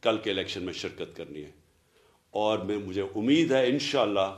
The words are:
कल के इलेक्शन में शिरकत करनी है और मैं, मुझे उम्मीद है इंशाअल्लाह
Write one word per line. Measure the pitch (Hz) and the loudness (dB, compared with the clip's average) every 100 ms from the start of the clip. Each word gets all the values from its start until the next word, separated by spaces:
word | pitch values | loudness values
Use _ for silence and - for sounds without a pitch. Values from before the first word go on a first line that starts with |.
कल | 117 110 | 2 0
के | 110 | 0
इलेक्शन | 95 92 - | -2 -2 -6
में | 90 | -6
शिरकत | 85 95 - 80 - | -6 -8 -8 -12 -10
करनी | 82 76 | -12 -12
है | 73 - _ _ _ _ _ _ _ | -14 -18 _ _ _ _ _ _ _
और | 101 107 107 | -2 0 0
मैं, | 95 104 | 0 -4
मुझे | 98 92 | -4 -4
उम्मीद | 98 110 113 151 165 | -4 -2 4 4 4
है | 131 123 | 4 4
इंशाअल्लाह | 139 - 139 107 101 95 | 2 0 2 2 2 0